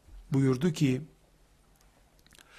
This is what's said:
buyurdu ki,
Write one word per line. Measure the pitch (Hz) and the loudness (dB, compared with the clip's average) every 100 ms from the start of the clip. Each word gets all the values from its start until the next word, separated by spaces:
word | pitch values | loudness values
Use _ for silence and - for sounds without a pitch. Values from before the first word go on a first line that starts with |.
| - - - | -20 -20 -4
buyurdu | 135 135 127 170 | 0 2 2 -2
ki, | 156 139 127 156 _ _ _ _ _ _ _ _ _ _ _ _ - - | 0 0 0 -6 _ _ _ _ _ _ _ _ _ _ _ _ -20 -20